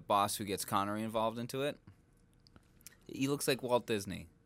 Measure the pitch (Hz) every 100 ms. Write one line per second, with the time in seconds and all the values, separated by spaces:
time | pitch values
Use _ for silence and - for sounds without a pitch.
0 | 82 101 104 - 98 92 - 107 101 107
1 | 110 113 110 113 120 135 139 - - -
2 | _ _ _ _ - - _ _ - -
3 | - - 135 143 147 127 120 120 - 110
4 | 98 87 85 -